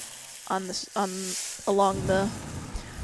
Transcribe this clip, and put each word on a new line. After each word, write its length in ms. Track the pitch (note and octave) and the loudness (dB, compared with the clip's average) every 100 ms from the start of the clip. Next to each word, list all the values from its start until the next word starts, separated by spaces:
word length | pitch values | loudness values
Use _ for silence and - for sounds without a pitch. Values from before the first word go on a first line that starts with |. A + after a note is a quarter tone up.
| - - - - - | -8 -12 -14 -14 -2
on 140 | F#3 | -2
the 80 | F#3+ | 0
s-, 180 | F#3 - | -4 -2
on, 800 | - G3 F#3 F#3+ F3+ - - - | 0 0 0 -4 -4 -4 -4 2
along 320 | G3+ G3 G3 - | 6 6 4 4
the 240 | F#3+ G3+ - - - - - - - | 4 4 0 -8 -8 -8 -8 -8 -4